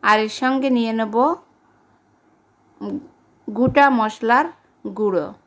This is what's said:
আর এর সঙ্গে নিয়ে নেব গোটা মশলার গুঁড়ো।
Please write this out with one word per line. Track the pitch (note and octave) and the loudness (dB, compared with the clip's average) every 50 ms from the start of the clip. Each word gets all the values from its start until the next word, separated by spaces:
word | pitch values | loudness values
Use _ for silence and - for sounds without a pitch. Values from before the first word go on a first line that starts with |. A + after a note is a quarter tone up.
| - | 4
আর | G#3+ G#3+ G#3+ G#3+ | 2 2 2 2
এর | G#3+ A3 - | -4 -6 -4
সঙ্গে | C4 C4 C4+ C4+ C4 C#4 B3+ | -2 -2 0 0 0 0 0
নিয়ে | A#3+ A3+ A3+ A3+ A3+ | 0 0 -2 -2 -4
নেব | A3+ G#3+ G#3 A#3 B3+ D4+ E4+ - _ _ _ _ _ _ _ _ _ _ _ _ _ _ _ _ _ _ _ _ _ _ _ _ _ _ _ _ G2+ G#2 F#2+ - - - _ _ _ _ _ _ _ - | -4 -2 0 0 0 0 0 -4 _ _ _ _ _ _ _ _ _ _ _ _ _ _ _ _ _ _ _ _ _ _ _ _ _ _ _ _ -12 -10 -10 -10 -12 -16 _ _ _ _ _ _ _ -10
গোটা | G#3 G#3+ B3 C4 B3+ C#4+ C#4+ C#4 C4 A#3+ | -2 0 0 2 4 4 4 4 4 2
মশলার | G#3+ G#3+ G#3+ - A3+ A3+ A#3+ B3+ D#4 E4+ - _ _ _ _ _ _ | 0 -2 -4 -6 0 2 2 2 2 -2 -6 _ _ _ _ _ _
গুঁড়ো। | G#3+ F#3+ F#3 G#3+ G3+ F#3+ E3+ D3+ F#2+ - _ _ | -14 -6 -2 -2 0 0 -2 -4 -4 -12 _ _